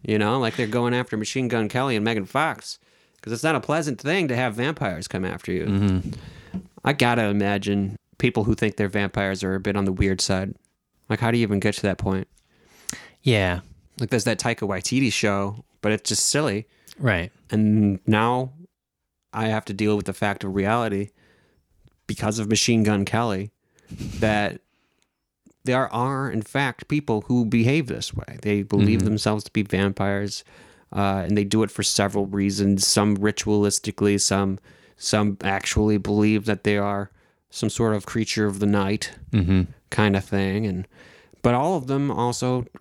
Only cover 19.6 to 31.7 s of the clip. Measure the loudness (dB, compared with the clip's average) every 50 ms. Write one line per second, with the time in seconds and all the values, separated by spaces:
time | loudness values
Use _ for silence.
19.6 | -4 -6 -4 -2 0 2 2 0 -2 -4 -4 -2 -2 -2 -2 -4 -6 -4 -2 0
20.6 | 0 2 0 0 0 0 -2 -2 -4 -6 _ _ _ _ _ _ _ _ _ _
21.6 | _ _ _ _ _ _ _ _ _ -8 -6 -4 -2 -2 -2 -2 0 0 0 2
22.6 | 2 4 4 4 4 4 2 2 0 0 0 0 0 0 -2 -4 -6 -8 -12 _
23.6 | _ _ _ _ _ -18 -14 -12 -10 -10 -4 -2 0 2 2 2 0 -2 -4 -8
24.6 | _ _ _ _ _ _ _ _ _ _ _ _ _ _ _ _ _ -20 _ _
25.6 | -2 0 0 0 0 0 -2 -2 -2 -2 -2 -2 -4 -4 -4 -4 -4 -4 -2 -2
26.6 | -2 -2 -4 -6 -6 -4 -2 -2 0 0 -2 -2 0 0 0 2 2 2 2 4
27.6 | 4 4 2 2 0 -2 -6 -6 -8 -8 -8 -8 -8 -8 -10 -6 -2 0 0 0
28.6 | 0 0 2 4 4 6 4 4 4 2 0 0 0 0 0 0 -4 -4 -2 -2
29.6 | -2 0 0 2 2 0 0 0 -2 0 0 -2 -2 -4 -8 -10 -14 -16 -20 -20
30.6 | -20 -20 -20 _ _ _ -4 -2 0 0 0 0 0 0 2 2 2 2 2 2
31.6 | 2 2